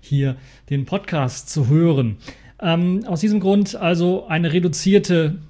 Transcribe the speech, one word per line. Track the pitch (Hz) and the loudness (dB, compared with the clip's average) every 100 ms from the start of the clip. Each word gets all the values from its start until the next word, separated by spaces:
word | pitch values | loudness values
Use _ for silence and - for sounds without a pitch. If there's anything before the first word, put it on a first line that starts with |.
hier | - 139 139 131 - - - | -2 -2 -2 -4 -12 -20 -6
den | 143 135 | -6 -4
Podcast | 196 202 160 127 - - | -6 -4 -4 -4 -6 -8
zu | - 123 | -2 2
hören. | 151 170 139 117 101 - - - - | 4 4 2 0 -4 -12 -20 -20 -8
Ähm, | 180 165 175 185 233 | -2 0 0 -2 -2
aus | 175 | -2
diesem | 208 214 | 0 0
Grund | 190 202 202 - | 2 2 0 -2
also | 175 170 175 185 - | -2 2 2 0 -2
eine | 160 170 | -2 0
reduzierte | 170 180 151 190 202 196 175 156 170 - | 0 0 -2 2 2 4 0 0 -4 -12